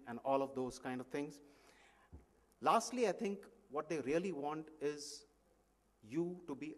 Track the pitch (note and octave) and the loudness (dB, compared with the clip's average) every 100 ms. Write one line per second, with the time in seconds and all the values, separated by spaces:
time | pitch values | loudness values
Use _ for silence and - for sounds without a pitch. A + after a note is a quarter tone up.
0 | - A#2+ C3+ C#3 C3+ C3 B2+ A#2 C3+ B2+ | -8 -4 4 4 4 0 -4 -4 -6 -6
1 | B2 D3 D3 D3 - - - - - - | -4 -4 -4 -8 -20 -20 -20 -20 -20 -20
2 | - - - _ _ - C3 G#3 A3+ B3 | -20 -20 -20 _ _ 0 6 6 4 2
3 | A3 F3 G3+ G3+ - - - - - E3 | 2 2 0 -4 -10 -20 -6 -4 -2 -2
4 | B2+ D#3 F#3+ D#3 C#3+ D#3 D#3 - C#3+ D3 | 2 2 2 -2 -2 -4 -8 -4 -4 -4
5 | C#3+ - - _ _ _ _ _ _ _ | -8 -12 -18 _ _ _ _ _ _ _
6 | G#2+ C#3 F3 F3 - C3+ D3 | -4 0 0 -2 -6 -6 -6